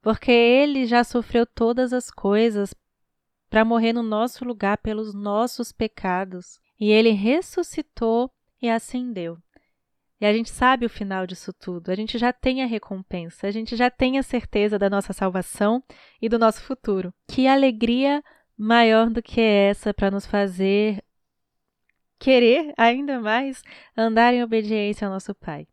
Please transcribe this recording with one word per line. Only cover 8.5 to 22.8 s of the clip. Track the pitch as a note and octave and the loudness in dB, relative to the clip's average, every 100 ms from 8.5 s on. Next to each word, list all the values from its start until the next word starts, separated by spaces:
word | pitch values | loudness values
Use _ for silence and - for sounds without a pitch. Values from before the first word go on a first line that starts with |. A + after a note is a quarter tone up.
| _ | _
e | A#3 | -2
ascendeu. | A3+ - B3 B3 G3 E3+ E3+ _ _ _ _ _ _ _ _ | -2 -4 -8 -8 -8 -10 -10 _ _ _ _ _ _ _ _
E | G#3 | 0
a | |
gente | A3 A3+ | 0 -4
sabe | - B3 C4 A#3 | 0 2 2 -2
o | |
final | - G3 F#3+ F#3 | -6 -8 -6 -8
disso | F#3 - | -10 -14
tudo. | - - F3 E3+ | -14 -12 -10 -6
A | |
gente | F#3+ A3 A#3 | -6 -6 -2
já | A#3+ | -2
tem | - C4 C4 | 0 -4 -2
a | B3+ | -4
recompensa. | A3 - F#3+ F#3+ F3+ E3+ - G3 | -6 -8 -12 -8 -10 -10 -8 -6
A | |
gente | G#3+ A3+ A3+ | -6 -8 0
já | B3 | 0
tem | - B3+ C4+ | 2 -2 0
a | |
certeza | B3+ A#3+ - G#3 G#3 G#3 | -2 -6 -4 -2 0 0
da | G3 | 0
nossa | G3+ F#3+ | 0 -4
salvação | F#3+ F#3+ F#3 F3 - G#3 A#3+ _ - _ _ | -4 -4 -4 -8 -2 0 0 _ -20 _ _
e | A3 | -2
do | A#3 | 2
nosso | A3+ - | 2 0
futuro. | - C4+ - F#3+ F3+ _ - | -10 -8 -4 -4 -4 _ -8
Que | - C4 | 0 2
alegria | C4+ C4+ A3 A3+ A#3+ C#4 D4 - _ _ - | 4 2 2 0 0 0 -2 -6 _ _ -8
maior | G#3+ A#3 A3+ A3 A3+ | 2 4 6 4 2
do | A3+ | -2
que | - - | -4 0
essa | A3 G3+ G3 G3+ G#3 | 4 4 2 0 -4
pra | G3+ G3 | -2 -2
nos | G3 | -2
fazer | - G#3 G3 F3+ F#3+ G3+ G#3+ G3 _ _ _ _ _ _ _ _ _ _ _ _ | -4 -2 -2 -2 0 2 0 -4 _ _ _ _ _ _ _ _ _ _ _ _
querer | - B3+ A#3+ C#4 D4+ | 2 6 6 4 0
ainda | - | 2